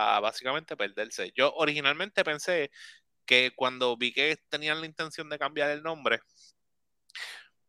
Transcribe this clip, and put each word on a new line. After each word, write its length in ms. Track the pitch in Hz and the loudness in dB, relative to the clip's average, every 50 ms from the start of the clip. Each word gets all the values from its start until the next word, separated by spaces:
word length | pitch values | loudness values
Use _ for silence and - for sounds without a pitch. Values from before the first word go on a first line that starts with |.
| 107 107 107 | 4 4 4
a, 40 | |
a 20 | 104 | 4
básicamente 560 | 104 110 - - 123 127 139 156 160 - 156 | 2 0 -2 -2 -4 -4 -4 -4 -4 -8 -6
perderse. 540 | - 101 101 98 104 107 117 - - 95 92 - | -4 -4 -4 -4 -6 -6 -6 -4 -8 -8 -4 0
Yo 160 | 127 131 143 - | 2 2 2 2
originalmente 680 | 156 160 151 147 151 143 139 147 160 190 208 - 202 180 | 2 0 0 0 2 2 0 0 0 -2 -4 0 0 0
pensé 480 | 165 151 147 - - 180 165 143 - _ - - - - - _ _ _ _ - | 0 0 -4 -2 0 0 0 0 -4 _ -16 -20 -20 -20 -20 _ _ _ _ 2
que 260 | - 127 123 127 127 - | 4 6 6 6 4 0
cuando 420 | - 127 127 127 127 127 123 120 | 0 0 0 0 2 0 0 0
vi 160 | 117 123 120 - | 0 -2 -2 0
que 240 | 139 139 156 156 - _ - | 2 0 0 0 -2 _ -8
tenían 300 | - 147 151 151 151 160 | -8 -4 -2 -2 -4 -4
la 60 | 160 | -4
intención 440 | 160 156 - 160 156 - - 160 151 | -10 -8 -8 -8 -8 -8 -10 -10 -8
de 100 | 151 147 | -6 -4
cambiar 320 | 147 139 151 147 147 147 | -4 -4 -2 0 0 0
el 100 | 147 151 | -2 -4
nombre, 380 | 151 160 165 156 131 113 113 113 _ _ _ _ - - _ _ _ _ _ _ _ _ _ _ _ _ - - - - - - - _ _ _ _ | -4 -8 -6 -2 0 2 0 0 _ _ _ _ -20 -20 _ _ _ _ _ _ _ _ _ _ _ _ -12 -12 -12 -12 -12 -16 -18 _ _ _ _